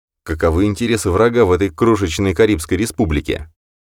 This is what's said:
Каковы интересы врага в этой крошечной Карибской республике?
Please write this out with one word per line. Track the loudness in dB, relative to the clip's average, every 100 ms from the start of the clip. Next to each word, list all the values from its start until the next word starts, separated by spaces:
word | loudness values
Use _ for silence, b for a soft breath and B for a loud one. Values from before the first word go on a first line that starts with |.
| _ _
Каковы | -10 -2 0 2 0
интересы | -2 -2 -2 0
врага | 2 2 4 2
в |
этой | 2 0
крошечной | 0 2 2 0 -2 -2
Карибской | 2 2 0 -2 -4
республике? | -4 -4 -2 -2 -4 -8 -12 _ _ _